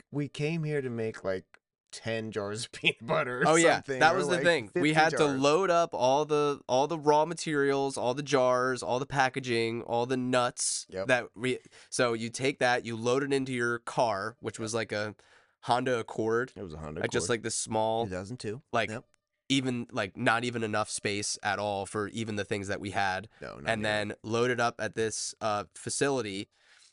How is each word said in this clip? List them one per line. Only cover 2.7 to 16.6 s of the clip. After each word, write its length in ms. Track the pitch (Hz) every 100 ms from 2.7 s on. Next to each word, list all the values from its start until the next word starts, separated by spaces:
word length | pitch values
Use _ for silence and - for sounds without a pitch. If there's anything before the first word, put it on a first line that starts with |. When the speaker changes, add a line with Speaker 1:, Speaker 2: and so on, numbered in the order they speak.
Speaker 1:
<laughs> 20 |
peanut 240 | - 165 - 117
butter 340 | 156 131 123
or 40 | 147
Speaker 2:
Oh, 80 | 170
yeah, 200 | 165 107
Speaker 1:
something, 240 | 131 131
Speaker 2:
that 160 | 156 185
Speaker 1:
or, 20 |
Speaker 2:
was 100 | -
the 80 | 175
Speaker 1:
like, 80 |
Speaker 2:
thing. 200 | 175 156 107 -
We 140 | 151
Speaker 1:
fifty 40 |
Speaker 2:
had 160 | 156 160
to 60 | 147
Speaker 1:
jars. 200 | 147 131
Speaker 2:
load 300 | 139 165 185
up 220 | 170 165
all 320 | - 127 139 151
the, 340 | 151 147 139 -
all 200 | 127 143
the 120 | 165
raw 240 | 147 151
materials, 760 | 160 165 165 147 139 139 135 127
all 160 | 117
the 80 | 131
jars, 600 | 143 135 127 127 127 127
all 160 | 90 123
the 60 | 135
packaging, 760 | 139 131 135 123 117 113 117
all 220 | - 117 123
the 120 | 131
nuts 720 | 127 127 123 - - - -
Speaker 1:
Yep. 180 | 92 98
Speaker 2:
that 200 | 127 107 95
we, 220 | 127 117 - - -
so 220 | - 123
you 180 | 117 117
take 300 | - 135 139
that, 240 | 123 123 113
you 120 | 113
load 260 | 117 131
it 80 | 139
into 220 | 139 131
your 260 | 127 120 117
car, 560 | - - 120 98 107 -
which 180 | 110 -
was, 140 | 110
like, 180 | 113 107
a 240 | 104 107 98 _ _ _ _ -
Honda 340 | 120 127 117
Accord. 520 | 104 - 110 117 127
Speaker 1:
It 80 | -